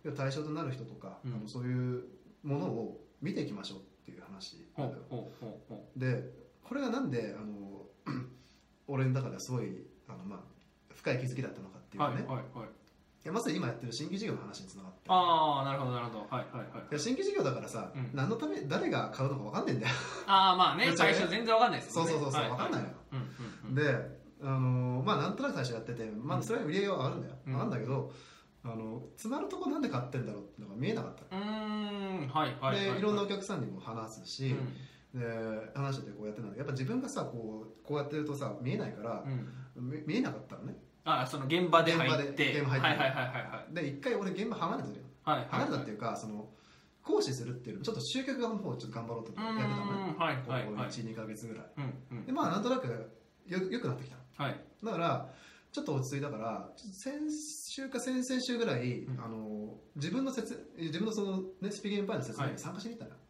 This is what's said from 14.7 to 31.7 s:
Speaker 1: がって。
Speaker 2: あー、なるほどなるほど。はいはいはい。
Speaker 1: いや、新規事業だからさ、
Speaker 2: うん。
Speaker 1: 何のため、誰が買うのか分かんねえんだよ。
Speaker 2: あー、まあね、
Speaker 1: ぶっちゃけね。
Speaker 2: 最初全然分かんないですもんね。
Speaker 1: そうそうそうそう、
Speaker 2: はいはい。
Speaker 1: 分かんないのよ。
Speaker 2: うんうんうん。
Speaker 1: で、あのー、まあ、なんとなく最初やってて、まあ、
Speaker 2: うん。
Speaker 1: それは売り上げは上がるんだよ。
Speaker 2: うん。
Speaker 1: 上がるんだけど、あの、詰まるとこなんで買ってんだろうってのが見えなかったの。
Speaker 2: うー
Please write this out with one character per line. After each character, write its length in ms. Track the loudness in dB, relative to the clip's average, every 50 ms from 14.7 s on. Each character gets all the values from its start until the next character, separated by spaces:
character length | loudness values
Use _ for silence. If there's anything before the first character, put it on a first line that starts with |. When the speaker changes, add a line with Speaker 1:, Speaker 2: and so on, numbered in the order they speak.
| -14 -14 -14
Speaker 1:
が 60 | -14
っ 20 | -14
て。 60 | -14 2
Speaker 2:
あ 540 | 6 8 8 10 8 8 8 8 6 6 4 2
ー、 20 |
な 80 | 2 0
る 60 | 0
ほ 60 | 0
ど 40 | 0 0
な 80 | 0
る 40 | -2
ほ 80 | -2 -4
ど。 60 | -6
は 60 | -6
い 0 | -2
は 120 | -2 -2
い 40 | -2 -2 -6
は 40 | -8
い。 40 | -8 -6 -8 -10 -6 -4
Speaker 1:
い 20 | -2
や、 60 | 0
新 140 | 2 2 2
規 100 | 2 2
事 100 | 2 4
業 80 | 4 4
だ 100 | 4 2
か 60 | 0
ら 80 | -4
さ、 240 | -6 -6 -6 -6 -6 -4
Speaker 2:
う 20 |
ん。 140 | -4 -4 -2 0
Speaker 1:
何 160 | 0 2 2
の 60 | 2
た 100 | 0 0
め、 160 | -2 -2 -2
誰 300 | 0 0 0 2 2 2
が 180 | 2 2 0 0
買 160 | 0 0 0
う 40 | 0
の 60 | 0
か 60 | -2 -4
分 60 | -2
か 100 | -2 0 2
ん 20 |
ね 60 | 2 2
え 20 |
ん 20 | 2
だ 80 | 2
よ。 60 | 0 0 0 -2 -4 -6 -6 4
Speaker 2:
あ 260 | 8 10 10 10 10 10
ー、 20 |
ま 160 | 10 8 8 8
あ 40 |
ね、 80 | 6 6
Speaker 1:
ぶ 60 | 6 8
っ 20 |
ち 60 | 8
ゃ 40 | 8
け 40 | 8 8
ね。 40 |
Speaker 2:
最 80 | 6 4
初 60 | 4
全 140 | 2 2 4
然 100 | 6 8
分 40 | 10
か 80 | 10 8
ん 20 |
な 60 | 6
い 40 | 2
で 60 | -4
す 100 | -2 2
も 60 | 2 4
ん 20 |
ね。 40 | 4
Speaker 1:
そ 60 | 4 2
う 20 |
そ 60 | 2 2
う 20 |
そ 60 | 2
う 20 | 2
そ 0 |
う、 20 |
Speaker 2:
は 60 | 2
い 20 | 2
は 40 | 0
い。 40 | 0
Speaker 1:
分 40 | 0
か 40 | 0
ん 20 | 0
な 60 | 0
い 20 | -2
の 40 | -2
よ。 40 | -6 -12 -12 -6
Speaker 2:
う 40 | -4
ん 40 | -4
う 20 | -4 -4 -8 -10 -10 -10 -10 -10 -6
ん 40 | 0
う 20 |
ん。 40 | 2
Speaker 1:
で、 400 | 4 6 6 4 2 0 -6 -10 -14 -18 -20 -16 -8 -2
あ 20 | 0 2 4
の 420 | 6 6 6 6 4 4 2 2
ー、 20 | 4
ま 100 | 4 4
あ、 40 |
な 120 | 4 4 2
ん 60 | 0
と 60 | 0
な 80 | 0 0
く 60 | 0
最 80 | 0 0
初 100 | 0 -2
や 60 | -4
っ 40 | -4
て 80 | -6 -4
て、 160 | -4 -4 -4
ま 240 | -4 -4 -2 0 0
あ、 20 |
Speaker 2:
う 40 | 0
ん。 20 | 2
Speaker 1:
そ 100 | 0 0
れ 60 | 0
は 60 | 0
売 60 | 2
り 60 | 2
上 40 | 2 4
げ 60 | 4
は 80 | 2
上 60 | 2 2
が 60 | 0
る 60 | 0
ん 60 | -2 -6
だ 40 | -6
よ。 60 | -10 -10 -6
Speaker 2:
う 20 | -2
ん。 40 | 0
Speaker 1:
上 40 |
が 60 | 0 0
る 60 | 0
ん 20 | 0
だ 60 | -2
け 60 | 0
ど、 260 | 0 0 0 -2 -4 -8 -14 -18 -20 -20 -20 -20 -20 -20 -12 -10
あ 40 | -8
の、 320 | -6 -6 -6 -6 -6 -8 -10 -12 -14
詰 200 | -8 -4 -4 -2
ま 60 | -2
る 80 | -2 -4
と 80 | -4
こ 120 | -2 0 0
な 80 | 0 2
ん 20 |
で 80 | 0 0
買 120 | 0 0
っ 20 | -2 -2
て 100 | -2 -2
ん 60 | -2
だ 60 | -2 -6
ろ 60 | -8
う 20 | -10
っ 20 |
て 140 | -12 -14 -14
の 60 | -12
が 80 | -10 -4
見 140 | -2 0 0
え 40 | 0
な 80 | 0
か 80 | -2 -6
っ 60 | -10
た 200 | -12 -12 -8 -6
の。 60 | -4
Speaker 2:
う 40 | -2
ー 800 | -2 -4 -4 -2 -2